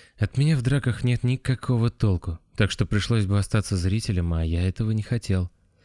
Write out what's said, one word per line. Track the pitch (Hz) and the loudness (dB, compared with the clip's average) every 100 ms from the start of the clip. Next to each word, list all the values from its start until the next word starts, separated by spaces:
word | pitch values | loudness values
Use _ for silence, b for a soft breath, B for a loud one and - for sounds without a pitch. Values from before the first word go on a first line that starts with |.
| B B | B B
От | 104 - | -4 0
меня | 147 151 | 2 2
в | |
драках | 120 139 - 110 | 2 0 0 0
нет | 123 120 | 0 0
никакого | 123 131 - 127 - 120 117 | 0 -2 -2 -4 0 2 0
толку, | - 110 90 - 80 - - | 2 2 2 -2 -10 -12 -2
так | 101 | 0
что | - 98 | 0 0
пришлось | 104 - 117 95 | 0 0 0 2
бы | 101 | 0
остаться | 98 110 - 95 | 2 0 0 -2
зрителем, | 92 104 - 90 85 | 0 -2 -2 -2 0
а | 82 82 | 0 0
я | 85 92 | 0 -2
этого | - 110 | -2 -2
не | 110 | -2
хотел. | 104 120 - 92 90 - _ B | -2 -4 0 -2 -2 -8 _ B